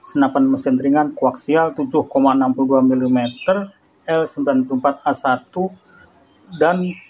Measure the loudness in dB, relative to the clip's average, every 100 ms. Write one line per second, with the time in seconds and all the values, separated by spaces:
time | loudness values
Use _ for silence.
0 | -6 0 0 2 0 0 0 0 2 2
1 | 0 0 -2 -2 0 2 2 -2 -2 -2
2 | 0 2 2 2 0 0 2 4 4 2
3 | 2 0 0 -4 -2 -2 -4 _ _ _
4 | -4 -2 -2 -2 0 0 0 0 -2 -2
5 | -4 -2 -2 -2 -4 -6 -6 -8 _ -20
6 | -20 _ _ _ _ 0 2 2 -2 -6
7 | -16